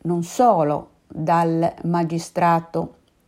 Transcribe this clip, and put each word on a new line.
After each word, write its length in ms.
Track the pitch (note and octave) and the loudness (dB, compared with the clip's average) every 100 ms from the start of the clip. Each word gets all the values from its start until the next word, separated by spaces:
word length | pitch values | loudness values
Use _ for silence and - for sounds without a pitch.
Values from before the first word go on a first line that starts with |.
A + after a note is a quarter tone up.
non 220 | E3 F3 | -4 -4
solo 760 | E3+ - B3 F#3+ D3 D3 - _ _ | -4 2 4 4 2 -2 -6 _ _
dal 640 | - D#3+ E3+ E3+ E3 E3 - | -8 0 2 2 0 -2 -2
magistrato 1120 | E3 E3+ E3 E3 - - F3 E3 E3 E3 E3+ - _ _ | -2 -2 -2 -4 -6 -2 2 2 0 -6 -8 -12 _ _